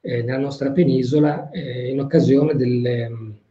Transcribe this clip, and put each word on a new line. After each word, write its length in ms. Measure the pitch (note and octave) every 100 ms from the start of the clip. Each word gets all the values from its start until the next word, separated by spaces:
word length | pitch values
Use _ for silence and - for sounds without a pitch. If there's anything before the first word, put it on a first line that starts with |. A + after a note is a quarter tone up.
eh, 200 | - B2
nella 160 | A#2 C3
nostra 340 | C#3 C3+ C#3
penisola, 760 | C#3 D#3 C3 B2 D3+ D3+ D3+ -
eh, 400 | F#3 C#3 B2 B2
in 80 | C3+
occasione 560 | C#3 E3 B2 C3+ D3+ C#3
delle 800 | B2 B2 B2 A#2+ A2+ A#2 A2 G#2+ _